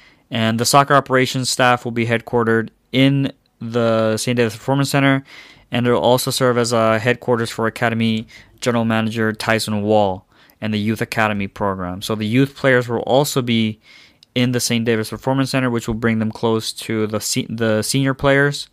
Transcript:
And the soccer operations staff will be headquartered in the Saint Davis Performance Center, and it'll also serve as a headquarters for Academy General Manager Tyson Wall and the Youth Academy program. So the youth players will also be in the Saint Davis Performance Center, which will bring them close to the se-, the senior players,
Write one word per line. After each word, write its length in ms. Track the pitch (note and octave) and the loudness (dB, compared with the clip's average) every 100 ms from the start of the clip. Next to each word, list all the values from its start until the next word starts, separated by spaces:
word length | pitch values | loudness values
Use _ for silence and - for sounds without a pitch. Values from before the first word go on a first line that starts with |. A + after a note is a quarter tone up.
| _ _ _ | _ _ _
And 280 | A#2+ A2 A2+ | -2 0 0
the 60 | A#2+ | 4
soccer 280 | C#3 C3+ | 4 4
operations 560 | C#3+ - C3 B2+ C3+ B2 | 2 2 2 2 -2 -2
staff 360 | - B2+ A#2+ B2 | 2 2 2 -2
will 60 | |
be 140 | A#2 A#2 | -4 0
headquartered 640 | A#2 - A#2+ A2+ A2+ A2 - _ | -2 -2 0 2 0 -2 -10 _
in 420 | B2+ C3+ C#3 C#3 - _ _ | 2 4 2 0 -6 _ _
the 560 | A#2 A#2+ A#2 A2 A2 A2 | -6 0 2 2 0 0
Saint 200 | - B2 | 0 0
Davis 180 | A#2 A2+ | 0 -2
Performance 340 | - C#3 C#3 | -2 0 0
Center, 340 | C#3+ C#3 C3+ - - - - _ | 2 2 2 -2 -16 -20 -20 _
and 140 | A#2+ A#2+ | -2 2
it'll 160 | A2 | 2
also 300 | G2+ B2+ C3+ | 4 2 0
serve 260 | - B2+ A#2+ | 0 2 2
as 140 | A#2 | 0
a 260 | A#2 A2 A2 | 2 2 2
headquarters 500 | B2 B2+ - A#2 A2+ | 0 0 0 -2 -2
for 180 | - A2+ | -4 -4
Academy 580 | - A#2 A2+ A2+ A2 A2+ - - _ | -2 -2 0 0 -2 -6 -18 -20 _
General 240 | B2+ A#2 A2+ | -2 0 0
Manager 480 | A2 A2 A2+ A2 | 0 -2 0 -2
Tyson 480 | G#2+ - A2 A2 G#2 | 0 0 0 0 -2
Wall 440 | G#2 G#2+ G2+ F#2+ - _ _ _ | 2 2 2 -2 -12 _ _ _
and 120 | G#2+ | -4
the 60 | G#2+ | -2
Youth 220 | G#2+ A2 | -2 -2
Academy 460 | A#2 A#2 G#2+ G#2 G2 | -2 0 0 -2 -6
program. 540 | - G2+ F#2+ F2+ F#2 | -4 -4 -4 -6 -8
So 140 | - A2 | -6 -4
the 100 | G#2+ | 0
youth 300 | B2 C3+ - | 2 0 -2
players 320 | C3+ B2+ A#2+ | 0 0 -2
will 120 | A#2 | -4
also 420 | - B2+ D3 C#3 | 0 0 2 -2
be 380 | A#2+ A2+ A2 G#2+ _ - - _ _ B2+ | 0 0 0 -4 _ -20 -20 _ _ -2
in 160 | B2 | 0
the 80 | B2 | 0
Saint 260 | - A#2 A#2 | -2 0 0
Davis 240 | A2 G#2+ | 0 -2
Performance 400 | G#2+ C3+ C3+ C3 | -6 -2 -2 -2
Center, 200 | C3+ B2+ | -2 -2
which 180 | A#2 A#2+ | -2 -4
will 80 | A2+ | -2
bring 240 | A#2 A2 | 0 0
them 120 | A2 | -2
close 400 | - A#2 A2+ - | -2 0 0 -4
to 340 | - - A2 G#2+ | -8 -6 -4 -2
the 120 | G#2+ | -4
se-, 280 | - C3 - | -4 -4 -6
the 320 | A2+ A2+ G#2+ | -2 0 0
senior 320 | G#2+ C#3 C3+ | 0 0 0
players, 560 | C3 C#3 C#3 C#3+ C#3+ - | 0 2 4 2 -2 -12